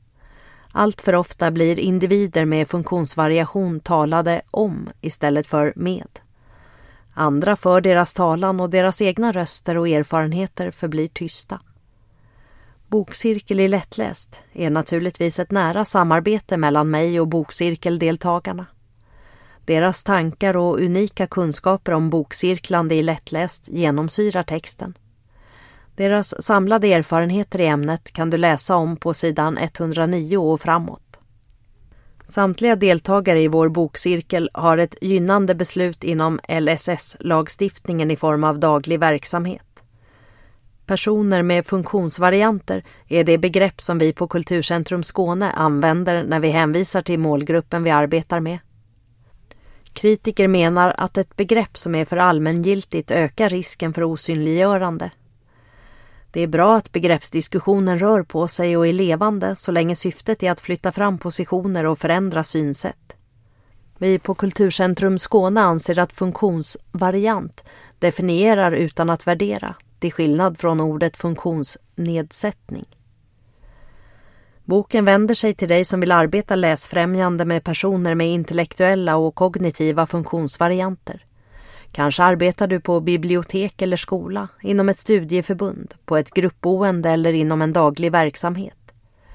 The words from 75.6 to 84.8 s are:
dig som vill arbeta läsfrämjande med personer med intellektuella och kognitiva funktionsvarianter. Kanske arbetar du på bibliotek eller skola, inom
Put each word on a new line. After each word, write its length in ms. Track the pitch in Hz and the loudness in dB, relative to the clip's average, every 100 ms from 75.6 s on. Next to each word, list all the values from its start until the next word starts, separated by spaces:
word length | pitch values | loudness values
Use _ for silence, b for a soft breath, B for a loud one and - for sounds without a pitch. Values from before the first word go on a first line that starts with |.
| 170 | 2
dig 180 | 175 185 | 2 2
som 140 | 185 | 0
vill 120 | 180 | 2
arbeta 440 | 175 160 202 - 190 | 4 4 0 -2 0
läsfrämjande 920 | 170 151 - 175 170 185 180 170 170 | 2 0 -2 -2 0 0 0 0 0
med 180 | 165 | -2
personer 520 | 170 160 196 190 175 165 | -2 -2 0 0 0 0
med 120 | 170 | 0
intellektuella 880 | 170 160 170 165 - 185 190 175 160 | -2 -2 -2 -2 0 2 2 2 0
och 200 | 160 - | 0 0
kognitiva 720 | 185 170 175 - 156 156 160 | 0 0 -2 0 0 0 0
funktionsvarianter. 1200 | 170 156 165 151 - 175 180 190 185 - - _ b b b b b b | -2 -4 -4 -2 0 0 0 -4 -6 -14 -18 _ b b b b b b
Kanske 320 | - 147 147 | -2 0 4
arbetar 440 | 180 175 175 - 190 | 4 4 2 0 -2
du 120 | 185 | -2
på 200 | - 170 | 0 0
bibliotek 840 | 160 175 175 175 165 190 196 - | 2 0 0 -2 -2 -4 -4 -4
eller 160 | 185 180 | -2 -2
skola, 500 | - 185 170 202 196 _ | -4 -6 -6 -8 -10 _
inom 280 | 196 202 | -2 2